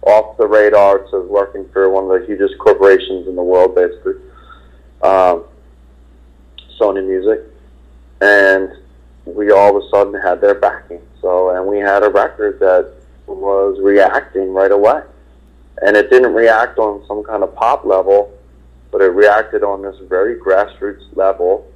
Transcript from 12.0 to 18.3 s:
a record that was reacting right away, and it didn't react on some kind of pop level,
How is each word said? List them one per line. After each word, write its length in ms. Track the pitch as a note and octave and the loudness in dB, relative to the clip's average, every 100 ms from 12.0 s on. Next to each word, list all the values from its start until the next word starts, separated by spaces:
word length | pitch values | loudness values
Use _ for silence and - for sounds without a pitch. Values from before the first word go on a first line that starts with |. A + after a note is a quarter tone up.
a 40 | G#2 | 2
record 520 | G2 G#2+ - G#2 F#2+ | 0 -2 -4 -6 -2
that 320 | F#2+ F#2 - - _ _ - | 0 0 -2 -12 _ _ -18
was 540 | F#2+ G2 G2 G2 F#2+ | -10 -4 -2 -2 -2
reacting 720 | G2 G2+ F#2+ C3+ - F#2+ F#2+ | 0 2 2 0 -6 -8 -6
right 180 | F#2+ G2 | 0 0
away, 300 | G2+ G#2 D3 - _ _ _ _ _ _ - | 2 2 0 -6 _ _ _ _ _ _ -6
and 140 | G2 G#2 | 0 2
it 140 | - | 4
didn't 240 | B2+ B2+ | 4 4
react 440 | G#2 A#2 A2 A#2+ - | 2 2 2 0 -2
on 260 | A2 G2+ - | -4 -6 -10
some 160 | G#2 | -12
kind 180 | G#2 G#2+ | -8 -6
of 100 | F#2 - | -6 -2
pop 280 | A2+ C3+ | -2 -2
level, 480 | - F#2+ F#2 G2+ G2+ | 0 0 2 2 0